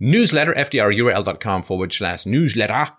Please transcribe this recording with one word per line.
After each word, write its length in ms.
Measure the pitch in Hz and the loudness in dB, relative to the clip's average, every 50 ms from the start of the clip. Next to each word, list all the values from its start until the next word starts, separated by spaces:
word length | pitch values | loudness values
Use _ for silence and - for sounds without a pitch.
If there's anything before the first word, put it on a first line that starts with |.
newsletter, 560 | 104 123 170 233 240 - 160 147 151 170 - | 0 2 4 4 4 4 2 2 2 2 0
F 140 | - 151 - | -2 -2 -2
D 100 | - 127 | 0 2
R 100 | 107 104 | 2 2
U 160 | 101 107 120 | 2 2 2
R 60 | 123 95 | 2 2
L 100 | 104 101 | 0 0
dot 180 | 98 90 - | -2 -4 -6
com 220 | - 110 95 92 87 | -4 -4 -4 -4 -4
forward 300 | - 95 92 92 87 - | -4 -4 -4 -4 -4 -4
slash 340 | - 101 87 82 87 - | -4 -4 -4 -4 -6 -4
newsletter. 680 | 95 113 143 170 135 90 113 107 101 107 131 151 - - | -2 0 0 2 0 0 0 -2 0 0 -2 -2 -4 -6